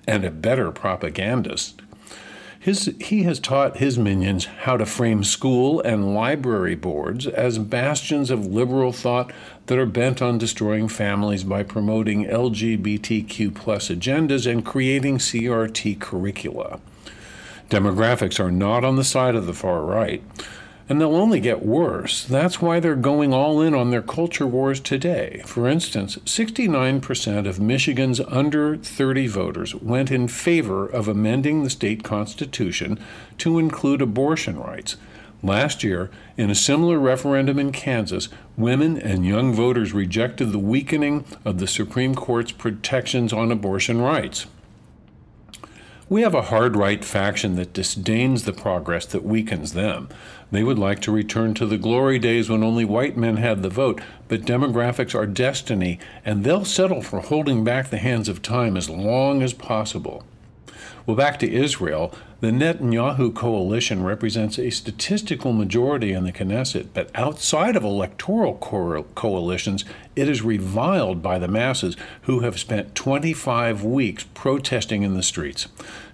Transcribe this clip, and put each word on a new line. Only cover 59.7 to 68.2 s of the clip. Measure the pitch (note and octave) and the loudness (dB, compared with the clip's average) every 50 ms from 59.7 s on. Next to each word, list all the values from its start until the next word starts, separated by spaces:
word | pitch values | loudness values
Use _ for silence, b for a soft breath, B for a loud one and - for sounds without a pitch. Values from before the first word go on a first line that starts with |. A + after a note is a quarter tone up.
| A#2 A2 G#2+ - - F2+ D2+ - - - - - - - - - - - - B B B B B B B B | -2 -2 -2 -2 -6 -6 -8 -8 -10 -10 -16 -20 -20 -20 -20 -20 -20 -20 -20 B B B B B B B B
Well, | - A2 | 0 2
back | A2+ C#3 D3 C#3+ - | 4 4 2 2 0
to | B2 A2+ | 0 2
Israel, | G#2+ A#2+ C#3+ D3 - - F#2 D#2+ D2+ D#2 E2 E2+ B B B B B B | 2 2 2 2 0 -2 -2 -2 0 -2 -2 -4 B B B B B B
the | A#2 A2 | 0 2
Netanyahu | A2+ B2+ D3+ E3 E3+ E3+ C#3+ A#2+ A2+ A2+ A#2+ C#3 C3+ C3 B2+ A2+ A2 | 2 4 4 2 2 0 0 2 2 2 2 0 2 2 0 0 0
coalition | - A#2+ A#2 A2+ G2+ F#2 F#2 G#2+ A#2+ A#2+ - G#2+ F#2 F#2 | 0 -2 0 0 2 0 0 0 0 0 0 -2 -2 0
represents | F2+ G#2+ A2 A#2 A2 G#2+ - G#2+ G#2+ - - | -2 -2 -2 -2 -2 0 0 -2 -2 -2 -4
a | B2+ B2 | -4 -4
statistical | A#2 - - A2+ G#2+ - - - G3 G#3 G#3+ - D#3+ B2+ - C3 | -4 -6 -8 -8 -8 -8 -4 -2 -2 -2 -2 -4 -6 -2 0 0
majority | A#2 A2 G#2+ F#2 F2+ A#2+ A#2+ C#3 D3 B2+ A2+ G2+ | 2 2 0 2 2 2 2 2 0 0 0 0
in | F#2+ F#2 F#2 | 0 0 -2
the | F#2 | -2
Knesset, | F2+ - G2+ F#2 G#2 B2 C3 - - - - - - | -2 -4 -2 -2 0 -2 -2 -2 -4 -4 -6 -4 -4
but | - - - - | -6 -6 -4 -4
outside | - A#2+ D3 D3 - - - - D3+ F3+ A#3+ A3+ | -2 -2 -2 -2 -2 -2 0 2 2 2 2 2
of | G3+ G#2+ | 2 0
electoral | G#2 G2+ G2+ F#2 F2+ - - | 0 0 0 -2 -4 -4 -8